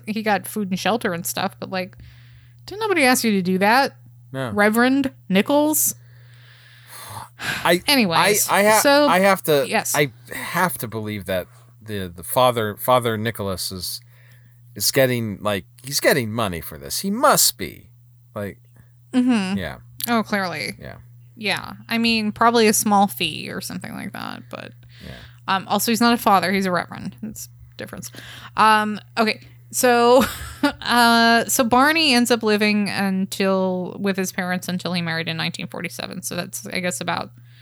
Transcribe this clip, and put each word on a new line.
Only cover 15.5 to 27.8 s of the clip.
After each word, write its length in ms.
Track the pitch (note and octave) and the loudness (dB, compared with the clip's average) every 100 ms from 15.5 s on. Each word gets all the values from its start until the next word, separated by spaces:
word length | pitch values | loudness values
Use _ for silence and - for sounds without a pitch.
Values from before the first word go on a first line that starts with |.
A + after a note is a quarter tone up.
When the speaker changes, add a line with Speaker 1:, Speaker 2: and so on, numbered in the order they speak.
| G2 - - | -4 -6 -16
Speaker 2:
he's 180 | C3 C#3+ | -8 0
getting 320 | C#4 E3 A2+ | 2 2 0
money 280 | A2+ G#2 E2 | -4 -4 -6
for 180 | - C#2+ | -10 -14
this. 220 | C#2 - | -10 -6
He 100 | F#3+ | -4
must 460 | G#3+ C#4+ G#3 - - | 2 4 4 2 -2
be. 320 | D#2+ G1+ - _ _ _ _ | -10 -12 -20 _ _ _ _
Like, 240 | G#2+ G2+ - _ - - _ _ | -10 -10 -10 _ -20 -20 _ _
Speaker 1:
Mm-hmm. 440 | B3+ B3 A#3 F#3 G3+ | 0 2 2 0 -4
Speaker 2:
yeah. 200 | F3 - - - - | -6 -10 -16 -8 -2
Speaker 1:
Oh, 140 | A#3 | -2
clearly. 500 | - G#3 F#3 D#3 - B2+ | -2 -4 -4 -8 -10 -12
Speaker 2:
Yeah. 180 | C2 - - - - - | -16 -18 -20 -20 -20 -10
Speaker 1:
Yeah. 360 | G#3 E3 - G3 - | -6 -6 -8 -16 -6
I 100 | A3+ | -2
mean, 340 | A#3 A3+ G#3+ | 0 0 -2
probably 340 | - A#3 A#3 G#3+ | 0 2 4 4
a 60 | |
small 340 | G#3+ G#3+ G3+ G3 | 4 2 4 2
fee 440 | - E3 - - | 0 -6 -6 -10
or 100 | F#3 | -10
something 320 | - - - | -10 -12 -12
like 180 | - - | -10 -10
that, 300 | A1 A1 G1+ - | -10 -12 -12 -14
but, 220 | - - - - - | -16 -16 -20 -20 -20
Speaker 2:
Yeah. 100 | - - - - - | -18 -18 -20 -10 -4
Speaker 1:
um, 200 | F#3+ - | -4 -2
also, 220 | G#3 A#3 | -2 0
he's 80 | A3 | 2
not 120 | A#3 | 2
a 40 | A#3 | 4
father. 340 | A3+ F#3+ F3 | 4 4 2
He's 140 | G3 F#3+ | 0 0
a 40 | |
reverend. 440 | F3 - - F#3+ - | -2 -4 -10 -12 -12
That's 240 | - - - | -14 -14 -18
the 300 | - - | -20 -20
difference. 340 | - | -14